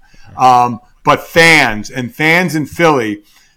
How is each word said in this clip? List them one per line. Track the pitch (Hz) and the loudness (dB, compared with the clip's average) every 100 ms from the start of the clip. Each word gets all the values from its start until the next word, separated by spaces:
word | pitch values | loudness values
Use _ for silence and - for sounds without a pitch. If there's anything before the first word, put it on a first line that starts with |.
| _ - - - | _ -20 -18 0
Um, | 131 123 120 113 _ _ - | 2 4 2 -4 _ _ -2
but | 139 | -2
fans, | - 170 165 160 127 107 104 | -2 0 2 2 0 -4 -10
and | 131 120 | -10 -10
fans | - 156 170 180 156 | -6 -2 0 -2 -4
in | 135 | -6
Philly, | - 170 143 110 104 _ _ _ | -2 0 0 -2 -8 _ _ _